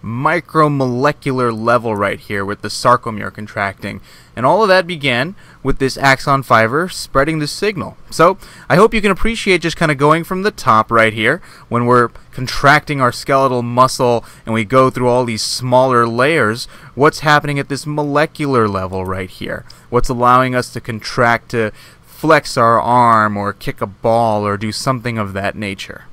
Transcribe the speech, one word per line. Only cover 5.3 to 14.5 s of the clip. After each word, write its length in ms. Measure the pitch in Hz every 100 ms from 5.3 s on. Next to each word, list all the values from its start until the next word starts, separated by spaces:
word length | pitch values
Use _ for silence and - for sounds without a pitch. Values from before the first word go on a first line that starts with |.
| 196 - -
with 180 | 131 -
this 180 | 131 -
axon 440 | 135 135 - 135
fiber 460 | 131 117 110 139 180
spreading 520 | - - 135 143 160
the 80 | 147
signal. 500 | - 202 190 95 - -
So 280 | - 165 196 - - -
I 80 | 147
hope 160 | 226
you 80 | 220
can 100 | 202
appreciate 500 | 185 220 226 - 180
just 140 | 165 -
kinda 200 | 165 143
going 280 | 147 160
from 200 | 165 185
the 80 | 208
top 400 | - - 110 110
right 200 | 117 113
here 300 | 113 110 170 - - -
when 180 | 117 120
we're 220 | 123 117 - -
contracting 720 | - 127 - 139 147 - 143
our 100 | 123
skeletal 500 | 117 - 139 135 127
muscle 600 | 120 120 127 - 123 117 - -
and 80 | -